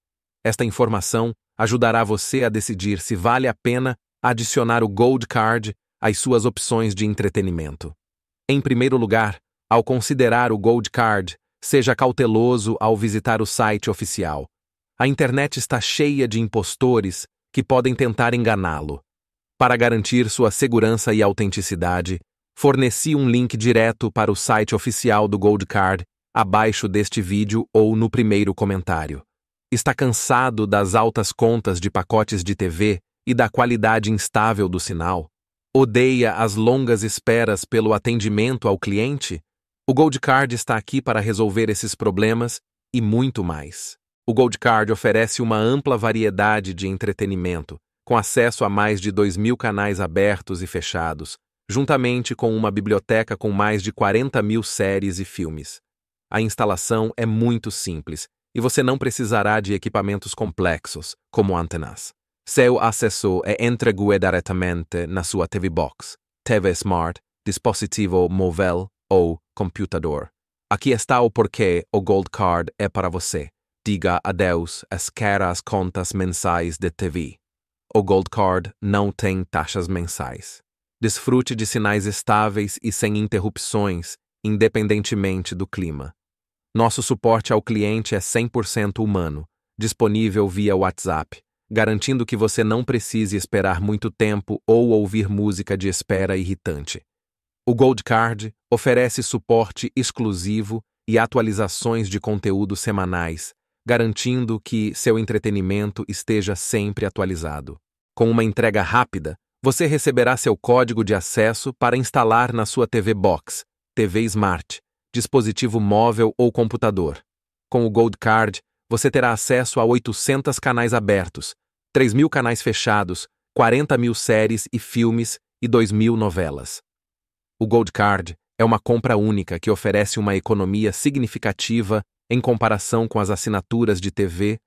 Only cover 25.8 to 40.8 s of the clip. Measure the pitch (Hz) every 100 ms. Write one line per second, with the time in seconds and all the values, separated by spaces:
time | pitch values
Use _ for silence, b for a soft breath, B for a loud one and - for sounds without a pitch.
25.8 | 95 95 90 _ _ 113 101 104 110 101
26.8 | 104 104 101 - 92 101 104 110 - 110
27.8 | 110 110 113 123 110 101 98 95 101 95
28.8 | 90 82 76 71 - _ _ _ _ 120
29.8 | - - 131 113 - 127 131 110 104 104
30.8 | 98 110 113 113 101 - 113 117 104 87
31.8 | 98 98 90 110 107 101 87 101 92 80
32.8 | 107 92 - _ - 120 113 - 123 117
33.8 | 110 113 107 104 - 110 110 104 95 90
34.8 | - 82 85 90 80 _ _ _ _ 135
35.8 | 127 117 131 127 113 90 110 104 113 135
36.8 | 123 110 107 - - 117 110 98 - 113
37.8 | 110 104 120 117 104 104 120 127 110 98
38.8 | 104 101 123 143 - 87 - _ _ _
39.8 | - 127 156 131 - 131 135 120 - 110